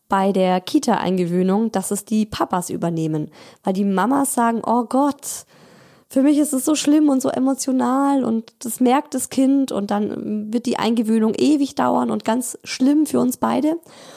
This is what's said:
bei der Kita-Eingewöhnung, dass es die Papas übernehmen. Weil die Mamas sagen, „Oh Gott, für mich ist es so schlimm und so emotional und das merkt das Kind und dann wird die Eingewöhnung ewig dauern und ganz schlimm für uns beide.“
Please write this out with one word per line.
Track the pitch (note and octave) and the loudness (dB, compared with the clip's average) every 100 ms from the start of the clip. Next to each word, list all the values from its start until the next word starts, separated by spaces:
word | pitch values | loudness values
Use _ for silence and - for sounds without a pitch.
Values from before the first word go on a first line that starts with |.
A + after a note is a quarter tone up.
| - | -4
bei | G3 G3 | 0 2
der | F#3+ F#3 F#3 | 2 2 0
Kita-Eingewöhnung, | - D4+ B3 G3 F3+ F#3 E3+ F3+ F#3 G3+ A3+ | 0 -2 0 0 0 0 0 0 2 0 0
dass | F#3+ - | -2 -4
es | G3+ - | -6 -2
die | G#3+ | -2
Papas | G#3+ - - F#3 F3 | -2 -4 -2 -2 -4
übernehmen. | F3+ E3+ E3 D#3+ D#3 D3+ - - - | -4 -4 -2 -2 -4 -6 -12 -20 -8
Weil | G3+ | -4
die | F#3+ | 0
Mamas | G3+ F#3+ G#3+ C#4 C4+ | 0 2 2 0 0
sagen, | - A#3 A#3 | 0 0 0
„Oh | - A#3+ | 0 0
Gott, | A3+ C4 C#4+ C#4 - - - _ - - - _ - | 0 0 0 -2 -8 -12 -14 _ -20 -20 -20 _ -4
für | C4+ | 2
mich | C#4 D4 | 4 4
ist | C#4+ | 2
es | C4 | 0
so | D#4+ | 0
schlimm | D4+ D4 D#4 D4+ | 0 2 4 4
und | C4 | 2
so | C4 | 0
emotional | - C4 C4 - B3+ B3 C4+ C#4 C#4 | 0 0 -2 -2 -2 0 0 2 0
und | A#3+ A3+ - - | 0 -2 -6 -12
das | A#3+ - | -8 0
merkt | B3 C#4 D4 | 2 2 0
das | C4 - | -6 -4
Kind | - C4+ C#4 C4 | 0 2 2 0
und | G3 G3+ | -2 -2
dann | G#3 G#3+ - G#3+ G#3+ G#3+ | -2 -2 -6 -6 -6 -4
wird | A#3 | -4
die | A#3+ - | -2 -2
Eingewöhnung | G#3+ A#3 A3 A3+ G#3+ - | 0 0 2 2 2 2
ewig | C4 D4 C#4 | 2 2 0
dauern | - B3+ B3 A#3+ | 0 0 0 0
und | A3 | -2
ganz | A3 A#3+ B3 - | -2 -2 -4 -10
schlimm | - - C4 D4 | -10 0 2 4
für | D4 B3 | 2 0
uns | B3 - | 0 -2
beide.“ | A3+ A#3+ D4+ E4+ - - - | -2 0 0 -2 -8 -20 -20